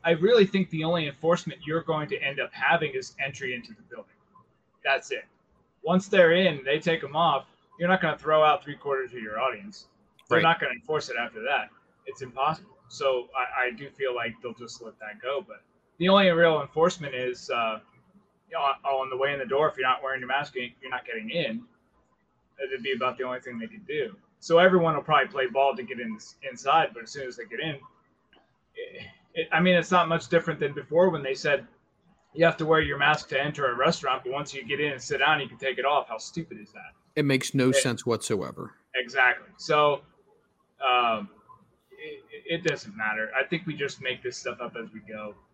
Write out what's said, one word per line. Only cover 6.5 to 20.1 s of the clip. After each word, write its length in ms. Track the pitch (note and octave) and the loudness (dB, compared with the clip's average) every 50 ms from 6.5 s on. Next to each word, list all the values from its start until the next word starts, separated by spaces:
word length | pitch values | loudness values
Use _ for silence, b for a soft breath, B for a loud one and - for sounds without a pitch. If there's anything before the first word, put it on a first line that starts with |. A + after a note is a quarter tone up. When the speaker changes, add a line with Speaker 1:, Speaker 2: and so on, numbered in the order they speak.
| D3+ C#3 B2+ | 2 0 0
Speaker 1:
they 160 | C3+ D3 D#3+ | 0 0 0
take 240 | D#3 E3+ E3 D#3+ D3+ | 2 0 0 0 -2
'em 120 | C3+ C#3+ | -4 0
off, 300 | D#3 E3+ D#3+ C#3+ C3 - _ _ _ _ _ _ - | 2 2 4 2 0 -2 _ _ _ _ _ _ -4
you're 100 | E3+ F3 | 0 0
not 120 | F#3+ F#3 | 2 2
gonna 160 | F#3 D#3 - | 2 -2 -2
throw 260 | - - D#3 D#3 D#3 D#3 | -2 0 2 4 6 6
out 200 | D3+ D3 C#3+ - | 6 4 2 -2
three 120 | D3 D3 | -12 -14
quarters 380 | - - C#3+ C#3 C3+ C3 B2 A#2+ | -10 -4 -2 -2 -2 -2 -6 -8
of 60 | A#2+ | -10
your 200 | A2 G#2+ G#2+ A2 | -10 -8 -4 -2
audience. 480 | B2+ C3 A#2+ G#2 G2 G#2+ G2 - - _ _ _ _ _ _ _ _ _ | -2 -2 -4 -6 -12 -16 -18 -18 -20 _ _ _ _ _ _ _ _ _
They're 80 | B2 | 2
Speaker 2:
Right. 60 | A#2 G#2+ | 4 6
Speaker 1:
not 160 | D#3+ E3 - | 4 4 2
gonna 140 | D3+ C3+ A#2+ | -2 -6 -6
enforce 360 | A#2+ A2 D3 D#3 D3 - - | -8 _ -4 -4 -4 -2 -4
it 60 | A#2+ | -6
after 240 | A#2 A#2+ A2+ A#2 A2 A2 | -6 -6 -6 -8 -8 -4
that. 260 | C3+ C#3+ B2 A2 - _ _ _ _ _ _ _ | -2 -2 -2 -2 -6 _ _ _ _ _ _ _
It's 160 | C3+ C3 - | -16 -14 -14
impossible. 560 | C3+ A#2+ A#2+ C3 C#3 D3+ D#3+ - - _ - _ _ _ | -16 -12 -4 -2 -2 0 -2 -4 -10 _ -20 _ _ _
So 400 | - - D3 C3+ C3 B2 A#2+ - - | -10 -2 0 0 0 0 -2 -4 -4
I, 320 | C3 B2 - - C3 B2+ | -4 -4 -2 -2 -2 -2
I 40 | B2 | -2
do 180 | A#2+ A2+ C#3+ C#3 | -2 -6 -14 -16
feel 260 | _ - C3+ C3 B2 | _ -4 -4 -2 -2
like 180 | A#2+ A#2 A#2 A2+ - | -2 -4 -6 -8 -10
they'll 120 | - A#2+ A2 | -12 -12 -12
just 280 | - A#2+ A2 - - | -12 -16 -16 -16 -16
let 160 | A#2 A2 G2+ _ | -18 -18 -18 _
that 220 | A2 G#2+ G#2 G#2+ | -16 -16 -16 -10
go. 200 | A#2 B2+ C#3+ C#3 - | -6 -4 -4 -4 -6
But 160 | - - - _ _ _ _ _ _ _ | -8 -20 -20 _ _ _ _ _ _ _
the 120 | _ E3+ F3+ | _ 2 4
only 200 | G3 G3+ G3 F#3 | 6 6 6 6
real 320 | E3+ E3 E3+ E3 D#3 D3 | 6 6 6 6 4 2
enforcement 540 | C#3 - _ D#3 E3 F3+ - - D3+ C3+ C3 | -2 -4 _ 2 2 2 2 -2 -10 -8 -6
is, 340 | B2+ B2+ B2+ B2 - - - | -4 -4 -4 -4 -6 -6 -4
uh, 300 | C3 A#2+ A2+ A2+ A2 G#2+ - _ _ _ _ _ _ _ _ _ _ _ _ _ | -2 0 0 -2 -4 -6 -10 _ _ _ _ _ _ _ _ _ _ _ _ _
you 60 | D#3+ | -4
know, 60 | E3 | 0
on, 140 | C#3+ C#3 C3+ - - | 0 0 0 0 -2
on 240 | C#3+ C3+ C3+ C3 C3 | -2 -2 -2 -2 -4
the 80 | C3 | -2
way 160 | B2+ C3+ C#3+ C#3+ | -2 0 0 0
in 60 | C#3 | -4
the 60 | C3 | -4
door, 220 | A2 C3+ C#3 D#3 | 0 2 2 2
if 100 | D3+ - | 2 0
you're 100 | C3 C3 | 0 0
not 140 | C3 B2+ B2 | 0 0 0
wearing 200 | C#3 C3 | -2 -6